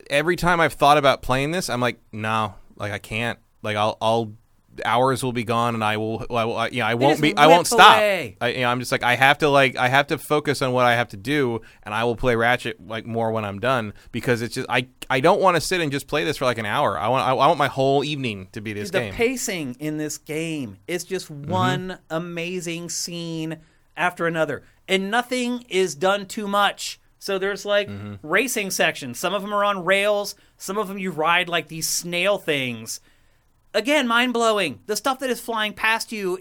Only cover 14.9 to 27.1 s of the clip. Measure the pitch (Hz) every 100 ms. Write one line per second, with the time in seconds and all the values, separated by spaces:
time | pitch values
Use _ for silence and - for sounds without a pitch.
14.9 | - - 135 147 196 185 170 - 185 156
15.9 | 139 - 151 165 143 127 117 107 120 135
16.9 | 92 104 131 110 131 139 165 139 135 135
17.9 | 139 143 147 131 101 92 113 107 101 104
18.9 | 180 113 95 233 254 - 185 139 123 151
19.9 | 151 151 - - 151 165 156 120 95 -
20.9 | 175 170 185 - 147 143 185 185 185 185
21.9 | 180 - 160 175 170 170 185 170 170 170
22.9 | 165 - 170 165 165 160 156 - _ _
23.9 | - 175 175 170 165 156 123 - _ -
24.9 | 190 190 226 240 254 240 247 240 180 185
25.9 | 139 185 202 190 - 202 202 196 190 -
26.9 | - _